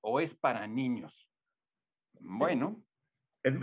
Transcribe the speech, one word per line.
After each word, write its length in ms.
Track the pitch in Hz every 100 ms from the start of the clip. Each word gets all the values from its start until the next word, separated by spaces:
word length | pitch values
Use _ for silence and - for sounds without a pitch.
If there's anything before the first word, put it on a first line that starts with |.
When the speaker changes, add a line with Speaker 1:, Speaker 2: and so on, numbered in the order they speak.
Speaker 1:
o 180 | 107 127
es 160 | 160 -
para 320 | 139 117 104
niños?" 640 | 117 131 117 151 - - _ _ _ _ _ _ _ _ _
Bueno. 640 | - 98 160 127 156 220 - _ _ _ _ _
Speaker 2:
Es, 100 | 131 135